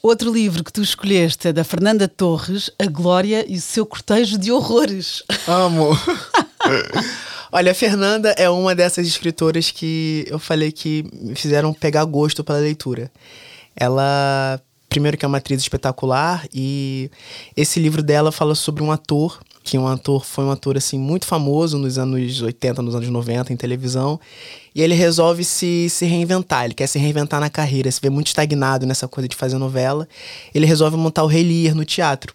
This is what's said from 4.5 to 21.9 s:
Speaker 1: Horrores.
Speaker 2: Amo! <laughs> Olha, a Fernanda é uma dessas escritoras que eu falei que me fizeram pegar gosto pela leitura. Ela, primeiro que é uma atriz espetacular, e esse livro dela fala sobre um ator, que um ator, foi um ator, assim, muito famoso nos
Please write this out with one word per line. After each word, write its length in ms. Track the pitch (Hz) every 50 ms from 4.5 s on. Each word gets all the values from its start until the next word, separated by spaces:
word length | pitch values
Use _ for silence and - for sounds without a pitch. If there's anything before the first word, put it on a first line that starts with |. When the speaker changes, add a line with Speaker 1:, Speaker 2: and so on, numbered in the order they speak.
Speaker 1:
Horrores. 720 | 240 247 - - 226 233 302 233 202 190 170 - - - - - - - -
Speaker 2:
Amo! 420 | - 175 180 185 180 170 160 156 151
<laughs> 1600 | 156 - - - 349 226 - - - - - - _ _ 466 - 269 - - - - - 226 240 - - - - - - - -
Olha, 200 | - 180 180 180
a 40 | 185
Fernanda 540 | - - 214 202 202 196 196 214 220 214 214
é 180 | 202 - 185 180
uma 240 | 175 180 185 185 180
dessas 320 | 175 175 175 - - 175
escritoras 640 | 170 160 - - 170 160 - 165 160 160 165 165 -
que 560 | - - - 160 160 160 160 156 156 151 151
eu 120 | - - 156
falei 320 | - - 160 156 156 156
que 340 | 156 - - 160 156 156 151 - -
me 220 | - - 113 127
fizeram 360 | - - 151 143 147 151 156 151
pegar 300 | - - 156 143 151 156
gosto 380 | 160 147 143 147 151 - - 147
pela 140 | - 147 147
leitura. 520 | 147 151 151 151 - 139 123 117 117 127 _ _ - - - - - - - - - _ _
Ela, 840 | - 123 123 127 135 135 139 139 143 139 139 135 135 135 135 135 131 _ _ _ _ _ _
primeiro 280 | - 147 143 151 147
que 80 | 147 -
é 20 |
uma 100 | 139 139
atriz 240 | 139 - - 139 131
espetacular, 840 | - - - 131 - 135 131 - - 131 127 131 151 165 180 175 151 143 -
e 580 | 131 135 135 139 143 139 135 135 135 131 139 _ - - - - - - - _
esse 240 | - 151 - - 170
livro 220 | 165 156 156 160
dela 300 | 151 147 147 147 151 156
fala 240 | 151 - 160 151 156
sobre 260 | 147 - - 147 147
um 100 | 151 151
ator, 480 | 156 151 _ - 151 147 151 165 - - - _ - _ _
que 140 | - -
um 80 | 135 131
ator, 380 | 131 131 127 - - 139 135 -
foi 200 | - - - 139
um 40 | 139
ator, 260 | 139 131 - 139 135
assim, 200 | 139 - - -
muito 280 | 135 131 139 165 185 -
famoso 500 | - 185 160 147 139 143 151 165 165 151
nos 200 | 143 139 131